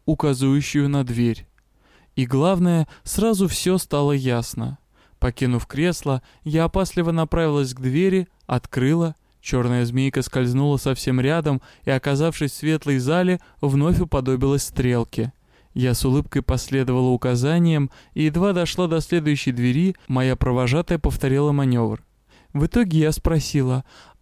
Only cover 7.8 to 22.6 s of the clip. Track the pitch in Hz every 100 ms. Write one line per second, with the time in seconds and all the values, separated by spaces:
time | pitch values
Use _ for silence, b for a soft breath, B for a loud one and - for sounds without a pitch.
7.8 | 131 139 190 185 175 _ - 127 - -
8.8 | 131 165 165 156 _ _ - 131 120 123
9.8 | 120 123 135 135 127 131 123 127 143 139
10.8 | 139 127 - 127 131 165 156 131 B B
11.8 | B 131 143 139 160 - 143 - 151 156
12.8 | 143 135 127 170 185 180 b b 147 139
13.8 | 156 165 180 143 127 127 135 139 - -
14.8 | 127 120 113 - 131 - b b b -
15.8 | 127 120 135 135 143 139 - 131 - 135
16.8 | 127 127 127 123 127 123 135 170 170 156
17.8 | 139 b b b 156 151 202 180 165 -
18.8 | 180 160 151 175 151 143 - 120 123 127
19.8 | 185 180 - 131 131 127 131 123 123 147
20.8 | 175 170 147 131 139 135 147 143 135 120
21.8 | 113 110 - _ _ b b 143